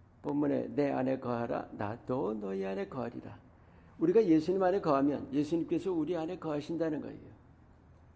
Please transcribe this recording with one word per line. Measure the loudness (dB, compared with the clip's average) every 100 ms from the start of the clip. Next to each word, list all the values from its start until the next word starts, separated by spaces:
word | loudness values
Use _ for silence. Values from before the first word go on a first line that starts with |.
| -20 -10
본문에 | -2 0 2 2 0 0
"내 | 0
안에 | 2 0 0
거하라. | -2 -2 -2 -4 -6 -6
나도 | -6 -4 -4 -2 -2
너희 | -4 -4 -4
안에 | -4 -4 -6
거하리라." | -6 -6 -8 -14 -18 -20 -20 -20 -20 -16 0
우리가 | 4 6
예수님 | 8 6 4 2
안에 | 2 2
거하면 | 2 4 4 0 -2
예수님께서 | -2 0 0 0 -2 0
우리 | -2 0 -2
안에 | -4 -6
거하신다는 | -4 -4 -4 -2 -2 -4
거예요. | -8 -12 -18 -20 -20 -20 -20 -20 -20 -20 -20